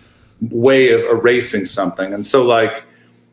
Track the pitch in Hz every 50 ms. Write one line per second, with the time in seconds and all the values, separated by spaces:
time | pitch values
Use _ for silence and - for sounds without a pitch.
0 | _ _ _ _ _ _ _ - - 117 117 117 117 131 135 135 131 123 117 117
1 | 117 - 120 113 113 120 120 120 120 - - 104 95 90 - - 98 90 - -
2 | 95 95 98 101 104 - - 135 123 120 120 113 113 104 - - - _ _ _
3 | _ _ _ _ _ _